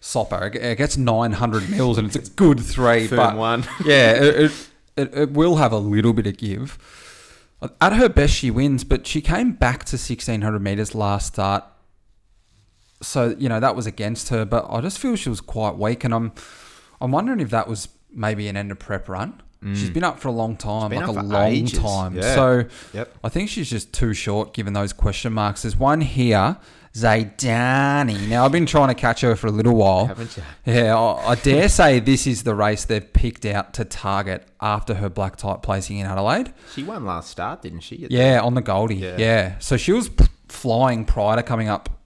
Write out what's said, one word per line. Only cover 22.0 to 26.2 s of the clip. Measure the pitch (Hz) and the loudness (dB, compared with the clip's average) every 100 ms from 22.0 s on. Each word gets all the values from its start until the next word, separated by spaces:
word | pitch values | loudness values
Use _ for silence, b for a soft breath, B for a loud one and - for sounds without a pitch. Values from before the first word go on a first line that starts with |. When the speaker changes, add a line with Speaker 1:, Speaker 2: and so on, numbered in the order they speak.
| 92 | -2
Speaker 2:
Yeah. | 90 104 | -2 0
Speaker 1:
So | 135 131 123 120 B B | 4 4 4 0 B B
Speaker 2:
Yep. | 101 117 - | -12 -12 -8
Speaker 1:
I | - | -6
think | - 208 | -4 -4
she's | - 147 | -6 -6
just | 117 - | -6 -8
too | - 120 | -2 -2
short | 107 - 104 110 | 0 -4 -4 -4
given | - 101 | -6 -4
those | 101 101 | -4 -4
question | - 104 98 123 | 0 -2 0 -4
marks. | 110 104 101 | -2 -2 -4
There's | 117 - | -4 0
one | 135 151 | 2 2
here, | 151 135 | 0 0